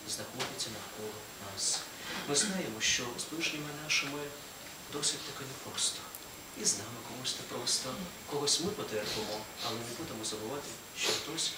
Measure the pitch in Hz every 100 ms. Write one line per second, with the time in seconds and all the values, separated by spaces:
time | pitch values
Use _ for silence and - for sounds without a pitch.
0 | 107 - 104 127 127 - 117 107 101 -
1 | 107 107 - - 101 101 - - - -
2 | - - - 143 - 185 165 110 - -
3 | 123 120 - 160 160 151 147 147 151 147
4 | 143 143 147 147 - - - - - 147
5 | 147 - - - 131 - - - - -
6 | - - - - - - 110 104 107 -
7 | - 127 131 - - - - - 131 202
8 | 185 - - 143 143 - 175 - - 107
9 | 107 - - 107 107 - 110 113 117 117
10 | - 113 110 110 120 143 143 - - -
11 | - 143 147 - -